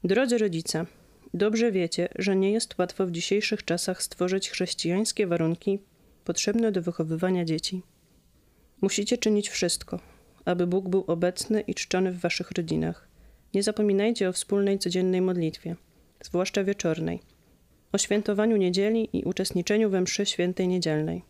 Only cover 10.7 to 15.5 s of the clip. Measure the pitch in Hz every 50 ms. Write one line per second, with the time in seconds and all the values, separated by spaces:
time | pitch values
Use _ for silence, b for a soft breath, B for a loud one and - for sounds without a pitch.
10.7 | 175 190 190 185 180 196 185 - 170 170 170 180 180 - - - 220 214 - -
11.7 | - - - - - 185 185 185 185 180 - 175 - - 180 - - - 170 160
12.7 | 160 156 156 160 175 - - _ b b b b b b b b - 196 202 214
13.7 | 214 214 214 208 196 196 202 220 240 - 202 185 185 - - _ - 202 202 196
14.7 | 196 196 196 180 175 185 185 185 185 185 185 185 185 175 165 160